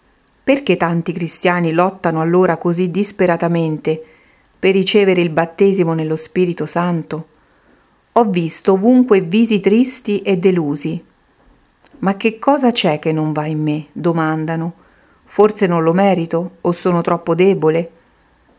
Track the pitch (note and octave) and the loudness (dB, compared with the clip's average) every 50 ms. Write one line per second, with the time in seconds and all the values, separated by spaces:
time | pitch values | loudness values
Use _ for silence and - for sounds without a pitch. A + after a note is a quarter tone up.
0 | _ _ _ _ _ _ _ _ _ C4+ C#4 C#4 C#4+ - F3+ F3+ F#3 E3 E3+ E3+ | _ _ _ _ _ _ _ _ _ 0 0 0 2 0 0 0 0 -2 -2 -2
1 | D#3+ F3+ E3 E3+ E3+ D#3+ - - - F3+ F3 F3 E3+ D#3+ D#3+ E3+ F3+ F#3+ F#3+ - | -2 -4 -6 -6 -8 -8 -8 -2 0 0 0 2 0 0 2 2 0 0 -2 -2
2 | - E3+ D#3+ D#3+ D#3+ E3 F3 F#3 F#3 F3 E3 D#3+ - F3 E3+ E3+ F#3 F3+ E3 F#3+ | -4 -2 0 0 0 2 2 4 4 2 0 -2 -2 -2 -2 0 -2 -2 -2 -2
3 | G#3 G3+ - - F#3 F3 E3+ E3+ F3 E3+ E3+ E3+ E3 D#3 D#3 D3+ - D#3 D#3 D#3 | -4 -4 -2 0 0 0 2 0 0 0 0 0 0 -2 -4 -4 -4 -4 -4 -4
4 | - - _ _ _ _ _ _ _ _ _ _ - F#3 F#3+ G3 F#3 - - G#3 | -8 -16 _ _ _ _ _ _ _ _ _ _ 0 2 2 2 0 2 2 2
5 | G3+ F#3+ F#3 F3 F3 E3+ D3+ E3 E3+ E3+ - - G3 G3 F#3 G3 F3 E3 E3 D#3+ | 4 4 2 2 0 0 0 -2 -2 -2 0 2 2 2 4 2 0 0 0 -2
6 | D#3 D#3 D#3+ D#3+ - - - F3+ F#3 F3 E3+ - D3+ D3+ - E3+ F3 F3+ E3+ D#3+ | -2 -4 -4 -6 -6 -6 -2 -2 -2 -2 -2 -4 -8 -6 -4 -4 -2 -2 -2 -2
7 | D#3 - D#3+ D#3+ E3 - _ _ _ _ _ _ _ _ _ _ _ _ _ _ | -4 -6 -10 -10 -10 -14 _ _ _ _ _ _ _ _ _ _ _ _ _ _
8 | _ _ _ A3+ A#3 G#3 F3+ F3 E3 D#3+ - - - G#3+ F#3+ F#3+ G3 A#3+ B3+ B3+ | _ _ _ 2 2 2 0 -2 -4 -4 -6 -4 0 0 0 2 2 4 4 4
9 | B3 B3 G#3 F#3+ F#3+ E3 F#3+ A3 A#3 A3 A3 F#3+ - F#3+ G#3 A#3 C4 B3+ - - | 4 4 2 2 2 0 2 2 2 2 0 0 2 2 2 2 2 0 -4 -8
10 | - A3 G3+ F#3+ G3 G3+ G3 E3+ F#3 F#3+ F3+ E3+ D#3 C#3+ C#3+ - - D#3+ E3 E3+ | -6 -4 -4 -4 -2 -2 -2 2 2 2 2 2 -2 -2 -4 -6 -6 -8 -8 -8
11 | - _ _ _ _ _ _ _ _ _ _ _ _ _ _ _ _ _ - - | -12 _ _ _ _ _ _ _ _ _ _ _ _ _ _ _ _ _ -12 -6
12 | - F#3+ G3 G3 - A3+ A3 - - C4+ C#4+ C#4+ B3+ A#3+ A#3 - - F3 D3+ D3+ | -4 -4 -4 -2 -4 -4 -4 -2 0 0 0 2 2 0 0 2 0 0 -2 0
13 | - E3 D#3+ D#3 D#3 D#3 D3+ D3+ D3+ D#3 D#3 D3+ D3+ D3+ D3+ D#3 D3 - _ - | -2 -2 -2 -2 -2 -2 -2 -4 -4 -4 -4 -2 -2 -2 -2 -4 -6 -10 _ -4
14 | D#3+ F3 E3 E3+ D#3+ D#3 D#3+ D#3+ D#3 D#3 E3 E3 E3 F3 - - _ _ _ _ | -2 -2 0 0 -2 -2 -2 -4 -4 -4 -4 -4 -6 -6 -8 -12 _ _ _ _
15 | _ _ _ _ _ _ - - G#3 G#3+ G#3+ - G3+ F3 F3 E3 D#3+ E3 E3 F#3 | _ _ _ _ _ _ 2 2 2 2 4 0 0 0 2 2 2 2 2 4
16 | G3+ G3 F#3 E3+ E3 E3 E3 E3 F3+ F3+ - _ - F3 F3 - - F#3+ F3 E3+ | 2 2 2 0 -2 -2 -4 -4 -4 -6 -10 _ -4 -2 -2 0 0 0 0 0
17 | E3 F3+ F3 E3+ - E3+ E3 E3 F#3 G3 F#3 D#3+ D3+ D#3 D#3 E3 E3+ - - _ | 0 0 -2 -2 0 -2 2 4 4 4 4 2 2 2 2 0 -4 -6 -12 _
18 | _ _ _ _ _ _ _ _ _ _ _ | _ _ _ _ _ _ _ _ _ _ _